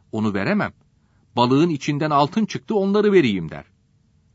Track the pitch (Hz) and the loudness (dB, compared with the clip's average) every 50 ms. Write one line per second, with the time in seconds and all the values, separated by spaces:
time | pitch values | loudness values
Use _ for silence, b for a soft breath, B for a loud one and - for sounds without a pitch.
0 | _ _ - 110 107 110 98 98 98 135 202 208 151 92 - _ _ _ _ _ | _ _ -6 -4 -2 -2 -2 -2 -2 -2 -2 -2 -2 -4 -6 _ _ _ _ _
1 | _ _ _ _ _ _ - 117 120 123 131 139 165 175 160 139 - - 151 143 | _ _ _ _ _ _ 0 0 2 4 4 4 2 2 0 -2 -4 -4 -4 -2
2 | 156 156 151 143 147 139 - 226 220 196 - - - - 220 208 190 196 196 208 | -2 0 0 0 0 0 0 -2 -4 -4 -4 -8 -8 -4 -2 -2 0 0 0 2
3 | 208 208 196 185 147 120 101 92 82 78 73 73 71 _ _ _ _ _ _ _ | 2 4 4 4 4 2 0 -2 -6 -8 -10 -14 -16 _ _ _ _ _ _ _
4 | _ _ _ _ _ _ | _ _ _ _ _ _